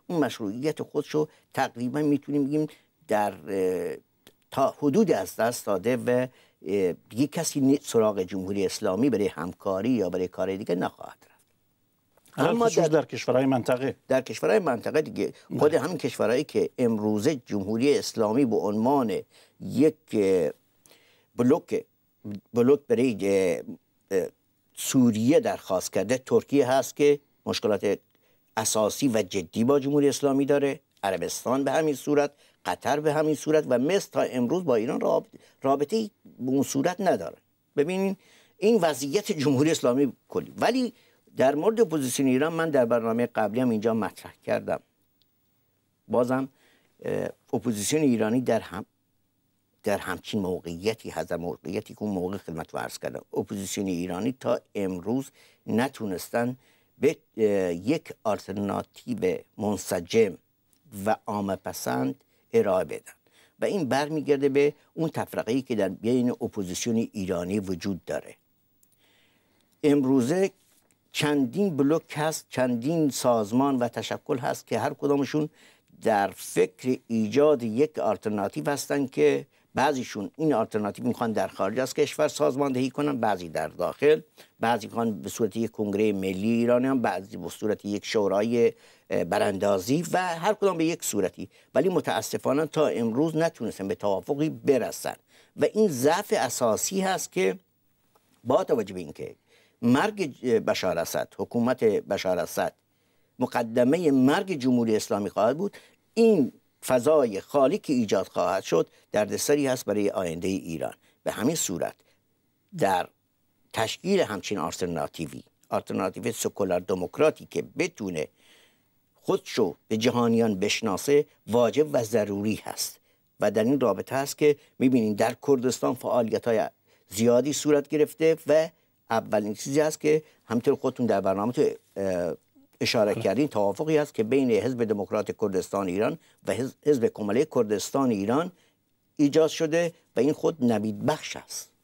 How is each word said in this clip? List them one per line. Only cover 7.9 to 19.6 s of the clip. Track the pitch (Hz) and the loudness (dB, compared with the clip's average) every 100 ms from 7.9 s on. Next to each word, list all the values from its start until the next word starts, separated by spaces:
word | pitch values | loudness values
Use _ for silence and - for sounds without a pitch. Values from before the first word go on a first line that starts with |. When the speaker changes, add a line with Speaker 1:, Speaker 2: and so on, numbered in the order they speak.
| 117 107 101 | 2 2 0
Speaker 1:
جمهوری | 92 98 92 98 92 | -4 -6 -4 -2 -2
اسلامی | - 104 95 139 | -2 -2 0 2
برای | 104 95 | 2 0
همکاری | - 87 - 101 95 113 | -2 -8 -8 -4 -2 0
یا | 123 87 | 0 0
برای | 92 90 | -2 -4
کار | - 92 98 | -4 -4 -4
دیگه | - | -4
نخواهد | 175 - - - - _ | -4 -4 -6 -16 -20 _
رفت. | _ _ _ _ _ _ _ _ _ _ - | _ _ _ _ _ _ _ _ _ _ -2
Speaker 2:
الان | 160 | 0
Speaker 1:
اما | 233 233 | 4 2
Speaker 2:
خصوص | 202 | 4
Speaker 1:
در | 165 | 4
Speaker 2:
در | 151 | 2
کشورهای | - 127 - 123 135 | 0 -4 0 2 4
منطقه، | 131 107 123 135 - - | 2 0 -2 -2 -6 -2
Speaker 1:
در | 131 | -2
کشورهای | 127 110 - 214 | -2 -4 2 2
منطقه | 160 117 - 147 | 2 -2 -2 -2
دیگه، | 147 - 95 - - | -2 -4 -4 -6 -8
Speaker 2:
بله. | 127 | 2
Speaker 1:
خود | 147 | 2
همین | 156 147 175 | 4 0 -4
کشورهایی | 131 - 104 127 | -6 -2 0 0
که | 151 107 87 - | 0 -2 -2 0
امروزه | 120 110 107 107 120 143 - | 0 2 0 2 0 -2 -4
جمهوری | 104 98 113 139 113 | -6 -2 0 2 2
اسلامی | - 113 107 117 | 0 -2 0 2
به | 131 - | 2 2
عنوان | 92 104 120 143 113 87 - _ _ _ | 0 0 2 2 2 -2 -8 _ _ _